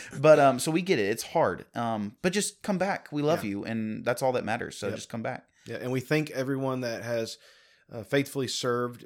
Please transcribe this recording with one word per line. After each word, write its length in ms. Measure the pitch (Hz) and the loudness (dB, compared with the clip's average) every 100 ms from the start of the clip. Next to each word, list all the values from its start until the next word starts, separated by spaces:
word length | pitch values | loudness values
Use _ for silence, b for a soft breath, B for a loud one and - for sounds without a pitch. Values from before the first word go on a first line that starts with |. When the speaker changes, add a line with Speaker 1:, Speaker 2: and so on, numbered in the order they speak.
| B 147 | B 4
Speaker 1:
But, 180 | 151 151 | 8 10
um, 180 | 139 123 | 8 6
so 140 | 160 | 2
we 100 | 165 | 0
get 180 | 180 147 | 2 2
it. 100 | 98 | 2
It's 140 | 113 | 0
hard. 420 | - 165 120 85 - 117 | 0 2 2 0 -6 -4
Um, 400 | 117 110 104 - | -2 -2 -4 -2
but 100 | 185 | -2
just 300 | 202 - - | 0 -4 -6
come 160 | - 190 | -4 -2
back. 320 | 196 180 - | 0 -4 -4
We 100 | 147 | -2
love 200 | 147 170 | 2 2
Speaker 2:
Yeah. 60 | 104 | 0
Speaker 1:
you. 160 | 101 90 | -4 -4
And 400 | 113 110 110 117 | -4 -4 -4 -4
that's 160 | 123 | 0
all 100 | 131 | 0
that 120 | 123 104 | 0 -2
matters. 320 | 117 80 - | -4 -6 -8
So 100 | 101 | -8
Speaker 2:
Yep. 80 | 107 | -8
Speaker 1:
just 140 | - | -8
come 120 | 117 | -8
back. 260 | 123 - - _ - | -8 -8 -14 _ -12
Speaker 2:
Yeah, 100 | 120 | -8
and 140 | 127 | -4
we 80 | 131 | -4
thank 300 | 127 156 151 | 0 0 0
everyone 520 | 123 131 135 135 131 | -4 -2 -2 -2 -4
that 200 | 123 110 | -4 -6
has, 380 | 117 117 113 - b b b b b | -4 -4 -4 -8 b b b b b
uh, 120 | - | -14
faithfully 440 | 104 143 135 139 131 | 0 0 0 -2 -4
served. 560 | - 127 120 123 120 | -2 0 0 -2 -6